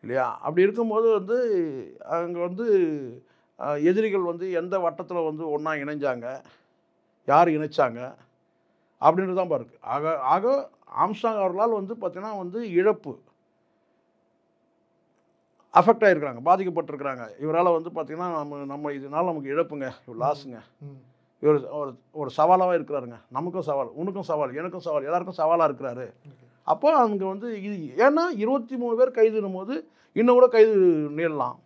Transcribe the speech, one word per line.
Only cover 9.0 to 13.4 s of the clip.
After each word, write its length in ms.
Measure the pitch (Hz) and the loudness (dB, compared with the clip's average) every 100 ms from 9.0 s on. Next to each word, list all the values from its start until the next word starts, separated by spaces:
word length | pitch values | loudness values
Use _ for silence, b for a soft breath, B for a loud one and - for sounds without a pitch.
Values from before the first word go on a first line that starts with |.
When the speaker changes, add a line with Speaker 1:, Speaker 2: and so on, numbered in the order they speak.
Speaker 1:
அப்படின்றது 360 | 151 170 190 185 | 2 2 -2 -2
தான் 120 | 180 | -2
பாருக்கு. 240 | 143 113 _ | -4 -6 _
ஆக, 320 | - 131 151 160 131 | -6 -4 -2 -2 0
ஆக 120 | 165 220 247 - _ _ - | 0 2 -2 -4 _ _ -2
ஆம்ஸ்ட்ராங் 400 | 175 214 233 214 | -2 0 -4 -2
அவர்களால் 360 | 190 180 233 220 | -2 0 0 -2
வந்து 140 | 190 | -4
பார்த்தீங்கன்னா 420 | 233 185 180 208 208 | -8 -8 -8 -12 -10
வந்து 220 | 180 196 233 | -10 -10 -2
இழப்பு 420 | 175 196 214 151 - _ _ | 2 2 0 -6 -16 _ _